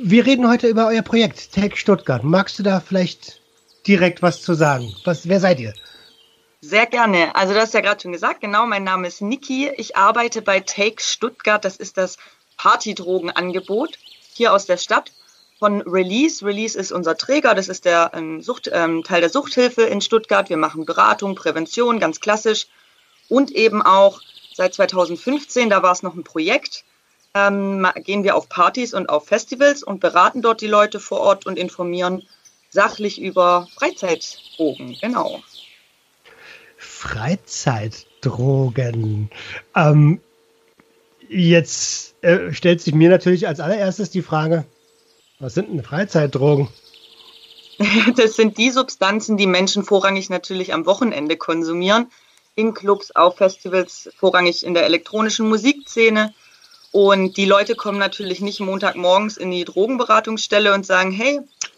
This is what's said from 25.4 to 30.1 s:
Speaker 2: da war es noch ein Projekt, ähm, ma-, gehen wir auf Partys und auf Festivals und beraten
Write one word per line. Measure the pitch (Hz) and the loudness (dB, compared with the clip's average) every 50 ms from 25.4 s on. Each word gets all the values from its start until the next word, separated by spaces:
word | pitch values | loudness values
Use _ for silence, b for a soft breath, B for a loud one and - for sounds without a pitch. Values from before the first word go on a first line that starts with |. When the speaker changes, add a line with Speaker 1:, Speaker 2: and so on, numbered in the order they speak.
| - - - 254 240 220 | -4 -4 -2 -2 0 2
Speaker 2:
da | 196 185 | 2 2
war | - 180 180 | 2 2 2
es | - - | 0 -4
noch | 185 165 | -8 -10
ein | 180 151 | -12 -14
Projekt, | - - 160 160 180 240 302 - - - - - _ _ _ _ _ _ _ _ _ - | -10 -6 -4 -2 0 -2 -2 -4 -8 -14 -16 -18 _ _ _ _ _ _ _ _ _ -2
ähm, | 202 202 202 196 202 196 196 196 190 | 0 2 2 2 0 -2 -4 -2 -2
ma-, | 190 180 - | -2 -2 -2
gehen | - 160 - 202 208 185 | -4 -6 -6 -4 -2 0
wir | 196 - | 0 0
auf | 160 - - | 0 -2 -4
Partys | - - 170 190 - 254 247 226 - | -2 0 0 0 0 -2 -6 -6 -6
und | - - - | -6 -4 -2
auf | 151 151 - | -2 -2 -2
Festivals | - 202 226 - - 269 247 285 285 285 285 - | -2 -2 -2 -2 -6 -2 2 2 2 2 0 -4
und | - 202 190 | -10 -6 -2
beraten | - 165 | -2 0